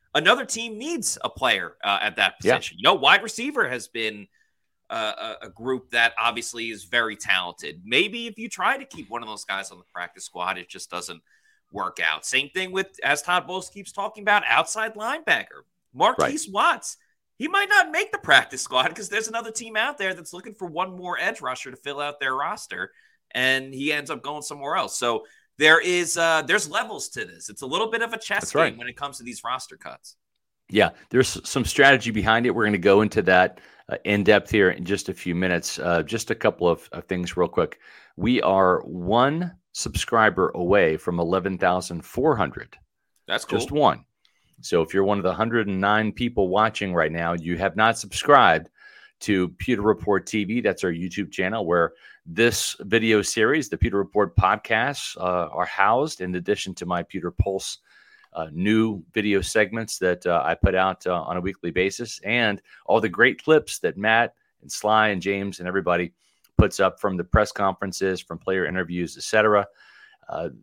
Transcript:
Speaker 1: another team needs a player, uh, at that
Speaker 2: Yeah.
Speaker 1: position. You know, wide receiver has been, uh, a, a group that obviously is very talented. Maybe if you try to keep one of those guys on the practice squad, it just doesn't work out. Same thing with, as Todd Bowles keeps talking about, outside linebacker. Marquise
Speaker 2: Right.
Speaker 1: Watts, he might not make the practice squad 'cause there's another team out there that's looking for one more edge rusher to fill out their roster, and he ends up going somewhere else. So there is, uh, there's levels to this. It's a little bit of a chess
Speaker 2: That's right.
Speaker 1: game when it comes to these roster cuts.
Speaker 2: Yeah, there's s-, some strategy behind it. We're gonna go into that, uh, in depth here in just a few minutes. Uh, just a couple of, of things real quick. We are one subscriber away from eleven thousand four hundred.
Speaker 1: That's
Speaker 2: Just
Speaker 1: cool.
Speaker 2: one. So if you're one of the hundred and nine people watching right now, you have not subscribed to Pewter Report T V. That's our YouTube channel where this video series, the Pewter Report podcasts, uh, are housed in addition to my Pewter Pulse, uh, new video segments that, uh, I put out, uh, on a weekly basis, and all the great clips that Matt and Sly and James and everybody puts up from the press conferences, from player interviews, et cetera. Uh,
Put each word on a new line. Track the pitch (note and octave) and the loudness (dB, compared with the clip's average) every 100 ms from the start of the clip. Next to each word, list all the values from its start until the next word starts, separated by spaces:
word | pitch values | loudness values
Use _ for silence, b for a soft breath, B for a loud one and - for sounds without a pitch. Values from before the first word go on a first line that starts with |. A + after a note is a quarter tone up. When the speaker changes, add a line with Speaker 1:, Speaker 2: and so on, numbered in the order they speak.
| _ | _
Speaker 1:
another | C#3+ E3+ C4 | 2 4 4
team | A#3+ A3+ A#3 G#3+ | 0 -8 -8 -10
needs | D4 E4 - - | -8 -6 -6 -6
a | - | -8
player, | - B2+ G2 E2+ - | -2 0 0 -4 -6
uh, | G2+ G2 | -4 -2
at | G#2+ G#2+ | -4 0
that | F#2+ - | -2 0
Speaker 2:
Yeah. | G2+ B2+ | 0 0
Speaker 1:
position. | - - | -2 0
You | |
know, | C#3 | 2
wide | F3+ C3+ G3 | 4 4 4
receiver | A3 - C4+ C#4+ C#3+ | 2 -8 -6 -4 -4
has | B2 - | -6 -10
been, | A2+ A2 G#2 F#2+ _ _ _ _ _ _ | -6 -6 -6 -18 _ _ _ _ _ _
uh, | A2+ A2 - A2+ - | -6 -6 -6 -10 -12
a, | G#2+ | -16
a | |
group | - B2 B2+ - | -10 -6 -6 -2
that | A#2+ A#2 - | 2 2 2
obviously | A#2 A2+ A#2 A#2 A2+ | -2 -2 -8 -8 -10
is | G#2 | -10
very | F#2 A#2+ A2 | -2 -2 -2
talented. | G#2 - F#2 F2 - D2 D#2+ | -4 -2 -2 -2 -10 -14 -14
Maybe | G2 C3 G#3 A#3 A#3 | -2 0 0 -4 -12
if | A3 | -12
you | A3+ | -14
try | - G3 C4+ | -4 -4 -4
to | |
keep | C4 E3+ G2+ | -10 -18 -12
one | A#2 | -12
of | A2 | -10
those | G#2 | -12
guys | - G2 G2 | -8 -8 -8
on | F2+ | -18
the | |
practice | _ F2 F2 F#2 | _ -12 -12 -14
squad, | - F2+ F2+ F#2 | -16 -6 -4 -6
it | F2 | -10
just | F#2 - | -16 -10
doesn't | F2+ F2+ E2+ _ _ _ _ _ | -10 -10 -14 _ _ _ _ _
work | G2 F#2 - | -6 -6 -2
out. | D#2+ D2+ | -2 -2
Same | - C3 C#3+ | -2 -2 -2
thing | F#3 F#3 | -6 -4
with, | F#3+ F#3+ - | -4 -6 -4
as | C3+ D3 | -2 0
Todd | - F3+ F3+ | 0 -2 -2
Bowles | F#3 - | -10 -10
keeps | G3+ F#3 | -16 -14
talking | - G#3 G#3+ | -10 -10 -4
about, | G3+ G3 | 2 2
outside | A#2+ A#2+ E3 G#3+ A3 | 4 2 2 -4 -6
linebacker. | G#3+ A3+ D#4 D#4 B2 - - _ _ _ B2+ | -6 -6 -4 0 0 -2 -16 _ _ _ 0
Marquise | G3+ B3+ - D#4 G#3 | 2 2 0 -2 -4
Speaker 2:
Right. | |
Speaker 1:
Watts, | F#3+ D#4+ - - - _ _ _ - | 0 2 0 -6 -16 _ _ _ -10
he | D#4 | -2
might | G4 G4 | -2 4
not | G4+ E4 | 2 2
make | F4 G#4+ | -2 -4
the | - | -6
practice | - C3+ - C3 | 4 4 4 -6
squad | - B2+ C#3 | -2 0 0
'cause | - G2+ | -4 -6
there's | G#3 A3 | -6 -4
another | A#3 A3+ | -6 -8
team | A3 A3+ G#3+ | -12 -6 -4
out | A#3 A#3+ | -4 -2
there | F#3+ | -6
that's | F3+ E3 | -6 -12
looking | F3 A3 | -16 -16
for | G#3 F3 | -14 -8
one | D#3 F#3+ | -4 -6
more | F3+ F3+ D#3 | -6 -8 -4
edge | F#3 A3+ | -4 -4
rusher | B2+ B2+ C3 | -6 -8 -10
to | B2+ | -12
fill | C#3+ C#3+ | -10 -6
out | D3 D3 | -6 -4
their | C3+ | -4
roster, | C3 D#3+ G#3 - - F#2+ b b b _ | -2 -4 -6 -10 -10 -10 b b b _
and | A#2+ C3 C3+ C3+ | -2 0 0 -4
he | C3+ C#3+ | -6 -4
ends | D3 C#3+ | -4 -6
up | C3 | -10
going | C3+ D3+ | -8 -10
somewhere | D3 D3 C#3+ | -10 -10 -4
else. | F3+ G#2+ - | -4 -4 -2
So | A#2+ A2 b b b - | -2 -2 b b b 4
there | D#3 D#3+ | 6 6
is, | F3+ F3+ E3+ E3+ | 6 0 0 0
uh, | E3 D#3+ | 2 2
there's | C#3 G3+ D#3+ | 2 0 0
levels | G3 A3+ E3+ - | -4 -4 -8 -10
to | - | -10
this. | F2+ E2+ - | -12 -14 -18
It's | G2+ | -14
a | |
little | C3 F3 A3 | -6 -4 -2
bit | A3+ | -4
of | A#3 | -4
a | A3 | -6
chess | - G3+ | -4 -4
Speaker 2:
That's | - | -2
right. | D3 D3+ | 0 0
Speaker 1:
game | A2+ | -2
when | B2 | -14
it | - | -10
comes | C#3+ C3 | -12 -10
to | |
these | A#2+ G#2+ | -14 -12
roster | A#2 C3 - - | -8 -8 -8 -16
cuts. | C#2 - - _ _ _ _ _ _ | -18 -18 -20 _ _ _ _ _ _
Speaker 2:
Yeah, | G2 F2 b b | 2 2 b b
there's | B2 C3 - | 2 2 -2
s-, | - | -6
some | C3+ | -4
strategy | A#2 - C#3 B2+ A#2 | 0 6 6 6 2
behind | G#2+ A2 A2+ | 0 2 2
it. | A#2+ | 2
We're | G2+ | 0
gonna | G#2+ G2+ | 0 4
go | G2 G2 | 6 6
into | G#2+ A2 | 6 2
that, | F#2 F2+ F#2 - b b - | 4 6 4 0 b b -10
uh, | - | -6
in | - G#2 | -2 2
depth | G2 G2+ - | 6 6 4
here | A2 F#2 | 4 4
in | - | 2
just | F2+ G2 - | -4 -4 -4
a | |
few | F2+ F2 | -8 -4
minutes. | F2 F#2 F2 - - | -2 0 0 -4 -4
Uh, | F2 E2+ | 0 0
just | D#2 A2+ - | 0 -6 -6
a | |
couple | - G#2+ - F2 | 0 0 2 0
of, | E2 - | 0 -6
of | E2+ | -16
things | - F#2 F2 F2+ | -6 -6 -4 -2
real | F2 | 0
quick. | - E2 - b b b - | 0 -2 -6 b b b -4
We | G2+ B2 | 0 2
are | F2+ F#2+ F#2 F2 | 2 4 4 2
one | - F2+ F2 A#2 C3+ D#3+ F3 - _ | -2 -8 0 2 2 0 -6 -10 _
subscriber | - - - - A#2 G#2+ F2+ F2+ | -10 -8 -6 0 4 4 4 0
away | - F2 G2+ E2+ D#2 | 0 2 4 4 2
from | - F2 | -4 -2
eleven | E2+ F#2+ F#2+ F2+ | 0 0 -2 0
thousand | F#2 F#2 - E2+ | 0 0 -4 -10
four | - - D3+ | -8 -2 0
hundred. | A2+ D#2+ - - - _ _ _ _ - | 2 -2 -4 -16 -20 _ _ _ _ -6
Speaker 1:
That's | G#2 | -6
Speaker 2:
Just | - A2 B2+ | -2 -4 -2
Speaker 1:
cool. | D3 | 2
Speaker 2:
one. | B2+ C2+ - _ _ _ _ _ | 2 2 -8 _ _ _ _ _
So | - E2+ | -2 0
if | E2 | 2
you're | G2 | 0
one | G2 G2+ | 2 0
of | |
the | F#2 | 0
hundred | F2+ A2+ A#2 G2+ | -2 0 0 -2
and | F#2+ | 0
nine | G2+ G#2+ G#2+ | 2 2 0
people | - A#2+ A#2+ F#2 | -2 -2 0 0
watching | G2 A2 - G2 | 2 0 0 -2
right | F2 D#2 | 0 0
now, | E2+ E2+ | -2 -4
you | F2 E2 E2+ | -4 -4 -2
have | F#2+ | -2
not | E2 A2 A2+ | 2 2 2
subscribed | G2+ - - C#3 G2+ D#2+ - b b b b _ | -8 -2 6 8 8 6 0 b b b b _
to | - F#2+ F2+ | -2 0 0
Pewter | - - G#2+ | -4 -2 2
Report | G#2 G#2 G#2 F#2+ | 2 2 2 0
T | - A2 | 0 -4
V. | F#2+ A#2+ | -2 -2
That's | G#2 F2+ | -2 0
our | F#2 | -2
YouTube | E2 F2+ G2+ F#2 | -2 -6 -6 -6
channel | - F#2 A2+ | -4 -4 -2
where | E2+ F2 E2 b b b | 0 2 2 b b b
this | E2+ E2 A#2 - - - | -8 2 2 2 -4 -8
video | G2 A2+ A2+ G#2+ | -2 2 4 2
series, | G2 A2+ A2 D#3 - | 2 0 2 2 -2
the | E2 | -2
Pewter | A#2+ G2+ | 0 0
Report | G2 G#2 F#2+ | 0 0 2
podcasts, | - F#2+ G#2 - A2+ C3 C#3+ - - | 2 2 2 0 0 0 -4 -10 -6
uh, | F2+ F2+ D#2+ | -2 -2 -2
are | E2+ | -4
housed | F2+ - G2+ B2 D3+ - | -2 2 4 4 0 -4
in | F#2 | -6
addition | F2+ F2+ G2+ F#2+ | -4 -2 -2 -4
to | F2 | -10
my | F2 F2 | -4 -4
Pewter | E2+ F#2+ F2 | -4 -8 -6
Pulse, | - G2+ F#2+ - - b b b b b | -2 -2 -2 -6 -12 b b b b b
uh, | E2 D#2 | -10 -8
new | D#2 G2+ A2 A2+ G2 - | -2 2 2 2 -4 -6
video | A2 G#2 G2 | -2 2 0
segments | F2+ A2 G2 A2+ A2 - | 2 0 0 -2 -8 -2
that, | F#2 F2 | -2 0
uh, | F2+ E2+ | 0 0
I | C#2+ | 0
put | E2+ G2 | 2 2
out, | F#2 F#2+ F#2 | 4 0 0
uh, | F#2 F2 | -4 -4
on | - | -4
a | F2+ | -6
weekly | F#2 F#2 F2 | -6 -6 -4
basis, | F2+ F#2+ - A#2 - | 0 -2 -2 -10 -10
and | G2+ A#2+ A2 G2+ b b | -4 0 0 -2 b b
all | - A2 | 0 2
the | G#2+ | 2
great | F2 B2 - | 4 4 4
clips | - D#3 D3+ - | 4 4 4 -4
that | - F#2+ | -4 -2
Matt | G#2+ A2+ A#2 - _ _ | 2 2 2 -4 _ _
and | C#2+ | -14
Sly | - G#2 A2 G#2+ | -4 2 4 4
and | F#2+ | 0
James | F#2+ G2 G2+ F2+ | -2 -2 -4 -6
and | F2+ | -4
everybody | F#2+ F2 F2 F2 - _ _ _ - | -2 0 0 -2 -10 _ _ _ 2
puts | G#2 - | 2 2
up | F#2+ - | 0 0
from | G2+ F2+ | -4 -4
the | |
press | F2 A2+ G#2 | 0 2 2
conferences, | - G2 F2+ G2 - G2 F2+ | 0 -2 -2 -8 -4 -4 -4
from | - E2+ | -8 -8
player | - F#2+ | -4 -2
interviews, | D#2 F#2 E2 F2+ E2 - | -2 -4 -4 -4 -6 -8
et | |
cetera. | - A2 G#2+ G#2 G2 b b b b b - | -2 2 4 2 0 b b b b b -12
Uh, | D2+ E2 A#1+ | -8 -8 -12